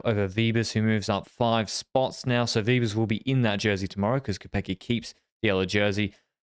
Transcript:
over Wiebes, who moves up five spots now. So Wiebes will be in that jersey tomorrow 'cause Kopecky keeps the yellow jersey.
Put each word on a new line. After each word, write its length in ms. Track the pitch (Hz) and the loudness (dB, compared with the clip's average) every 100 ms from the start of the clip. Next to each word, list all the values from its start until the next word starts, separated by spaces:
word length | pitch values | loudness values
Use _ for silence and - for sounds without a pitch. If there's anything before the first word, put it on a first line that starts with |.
over 240 | - 104 98 | 0 0 0
Wiebes, 440 | 98 113 113 107 | 0 2 2 0
who 100 | 110 | 0
moves 260 | 110 110 98 | 2 0 0
up 200 | 98 - | -2 -4
five 400 | - 120 113 107 | -2 2 2 0
spots 580 | - - 131 131 - 135 | -6 -2 -2 -2 -4 -2
now. 180 | 120 | 0
So 180 | 117 117 | 0 0
Wiebes 320 | 104 127 117 | 2 2 2
will 120 | 107 110 | 0 0
be 160 | 110 - | -2 0
in 160 | 131 | 2
that 160 | 117 101 | 2 2
jersey 300 | 107 98 95 | 0 0 -2
tomorrow 320 | 98 101 135 | -2 0 -2
'cause 180 | 135 92 | -2 -8
Kopecky 400 | - 101 95 95 | -4 -4 -4 -6
keeps 360 | - 117 - - _ - | -2 -4 -4 -18 _ -2
the 60 | 110 | 0
yellow 160 | 95 | 2
jersey. 480 | 92 104 104 98 101 - _ _ | 2 2 2 0 -2 -6 _ _